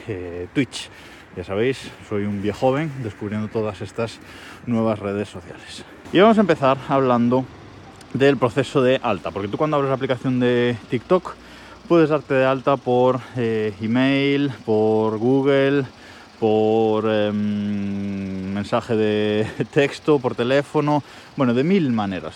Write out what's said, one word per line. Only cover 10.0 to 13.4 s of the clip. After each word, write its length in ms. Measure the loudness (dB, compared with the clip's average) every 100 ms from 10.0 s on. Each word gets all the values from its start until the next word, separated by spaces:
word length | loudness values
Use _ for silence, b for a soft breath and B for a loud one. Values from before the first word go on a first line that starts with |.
| -2 -4 -2 0
de 380 | 2 2 0 -2 -4
TikTok 420 | -6 0 -2 -2 -14 B B B B 2
puedes 220 | 4 4
darte 260 | 2 0 2
de 100 | 2
alta 320 | 2 0 0
por, 420 | 2 2 4 2 -4
eh, 380 | -4